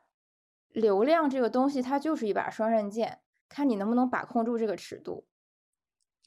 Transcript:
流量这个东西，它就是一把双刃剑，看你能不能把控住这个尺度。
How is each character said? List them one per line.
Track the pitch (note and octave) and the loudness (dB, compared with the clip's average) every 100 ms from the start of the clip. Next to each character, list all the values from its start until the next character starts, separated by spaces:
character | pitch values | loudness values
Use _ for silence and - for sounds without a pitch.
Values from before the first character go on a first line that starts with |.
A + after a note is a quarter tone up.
| _ _ _ _ _ _ _ | _ _ _ _ _ _ _
流 | - A3 G3 | 2 4 4
量 | C4 E4 D4 | 4 4 2
这 | C4 | 0
个 | A3+ | 0
东 | B3+ C#4 | 2 2
西， | C#4 | 0
它 | B3 C#4 | -2 -2
就 | D#4 D4 | 0 -2
是 | A3 | 0
一 | |
把 | G3 - | -2 -2
双 | - A3 | -2 0
刃 | A3 G3+ | 0 0
剑， | G#3+ G3 - _ _ _ | -4 -4 -6 _ _ _
看 | - C#4+ | -2 0
你 | G#3 | 0
能 | G3+ | 0
不 | |
能 | A#3+ B3+ | 0 0
把 | G#3+ | -2
控 | - A#3+ | -4 -2
住 | A3+ A#3 | -2 -2
这 | A3 | -2
个 | |
尺 | F3 - - | -4 -10 -14
度。 | - - - _ _ _ _ _ _ _ _ _ | -12 -12 -14 _ _ _ _ _ _ _ _ _